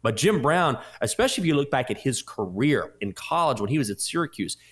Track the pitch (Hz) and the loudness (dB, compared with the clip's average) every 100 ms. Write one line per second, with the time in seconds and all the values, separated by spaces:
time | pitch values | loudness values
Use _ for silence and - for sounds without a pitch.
0 | 113 107 180 202 139 170 165 120 - - | -2 2 2 4 4 4 2 0 -6 -6
1 | 113 - 254 262 170 147 139 135 123 113 | -4 0 0 2 2 2 2 0 -2 -2
2 | 135 120 - - 98 92 143 131 78 - | -2 -2 -6 -6 -4 0 2 2 0 -6
3 | 101 - - 165 165 117 101 151 113 98 | -8 -8 -4 0 2 0 0 0 -2 -4
4 | - 165 160 - 90 - - | -4 -2 -4 -4 -6 -8 -14